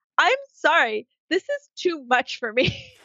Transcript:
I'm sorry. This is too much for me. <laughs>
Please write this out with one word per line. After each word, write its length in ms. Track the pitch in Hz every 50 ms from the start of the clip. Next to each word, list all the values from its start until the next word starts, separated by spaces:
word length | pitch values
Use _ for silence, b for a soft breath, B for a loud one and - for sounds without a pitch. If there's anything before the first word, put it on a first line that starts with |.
| _ _ _ -
I'm 200 | 302 370 508 554 554 - _
sorry. 540 | - - 294 320 - - 226 220 214 247 - _ _ _ -
This 140 | 311 381 -
is 260 | - 571 571 - _ _
too 280 | - - 359 339 302 262
much 320 | 240 247 240 240 - - -
for 140 | 247 220 214
me. 320 | 247 - - - - - - -
<laughs> 60 | _